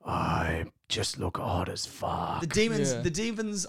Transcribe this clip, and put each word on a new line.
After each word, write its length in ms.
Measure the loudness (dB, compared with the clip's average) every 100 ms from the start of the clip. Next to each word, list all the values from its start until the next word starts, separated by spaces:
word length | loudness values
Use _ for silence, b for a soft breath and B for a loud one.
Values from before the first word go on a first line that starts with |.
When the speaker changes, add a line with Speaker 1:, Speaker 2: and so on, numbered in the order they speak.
| -2
Speaker 1:
"I 600 | 0 2 2 2 0 -4 _ _
just 300 | -2 -2 -2
look 220 | -4 -2
odd 280 | 0 0 0
as 200 | -4 -8
fuck." 540 | -4 -2 -2 -2 -2
Speaker 2:
The 60 | 2
demon's, 460 | 4 4 4 2
Speaker 3:
Yeah. 80 | 2
Speaker 2:
the 80 | 0
demon's 560 | 0 -2 -2 -2 -4